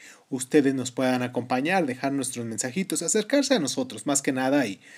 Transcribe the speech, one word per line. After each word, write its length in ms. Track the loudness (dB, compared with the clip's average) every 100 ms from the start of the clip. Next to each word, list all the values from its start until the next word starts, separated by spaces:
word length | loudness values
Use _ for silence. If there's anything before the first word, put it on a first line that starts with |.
| -20 -20 -8
ustedes 440 | -6 2 4 4
nos 180 | 2 -2
puedan 320 | -2 0 0
acompañar, 640 | -2 -4 -2 0 2 2 0
dejar 260 | -2 -2
nuestros 340 | -2 -4 -6 -6
mensajitos, 560 | -4 -4 -4 -2 -2
acercarse 520 | 0 0 2 2 4
a 40 | 2
nosotros 480 | 0 -2 -4 -4 -2
más 160 | 0
que 80 | 0
nada 340 | 0 2 2 2
y, 100 | -4 -14